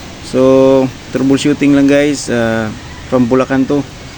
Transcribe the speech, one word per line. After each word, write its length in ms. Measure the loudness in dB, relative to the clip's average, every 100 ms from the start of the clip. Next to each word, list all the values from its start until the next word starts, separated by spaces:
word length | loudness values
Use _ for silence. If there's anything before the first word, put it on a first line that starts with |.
| -16 -16
So 160 | -6 0 4 4 4 4 0 -4 -8
troubleshooting 640 | -2 0 2 0 0 2 4
lang 160 | 4
guys, 400 | 4 2 -2 -4
ah, 400 | -2 0 -2 -4 -8 -14 -14 -2
from 240 | 0 2
Bulacan 320 | 2 0 0 0
to. 160 | -2 -4 -12 -18